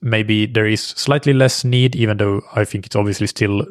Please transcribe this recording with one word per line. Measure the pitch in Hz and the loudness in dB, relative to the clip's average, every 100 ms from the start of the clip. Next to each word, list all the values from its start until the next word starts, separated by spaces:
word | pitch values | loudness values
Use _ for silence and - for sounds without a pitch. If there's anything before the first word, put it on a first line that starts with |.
maybe | 120 110 107 107 107 | -2 0 2 0 2
there | 113 107 | 0 0
is | 110 | 0
slightly | - - - 143 143 | -4 -6 -2 0 2
less | 135 131 - | 4 2 2
need, | 123 123 127 123 | 0 2 2 2
even | 110 104 | 0 2
though | 101 101 - | 0 -2 -2
I | 110 104 | -2 -2
think | 101 - | -4 -4
it's | 104 | -2
obviously | 101 98 104 | 0 0 -4
still | - 104 101 - | -2 0 0 -2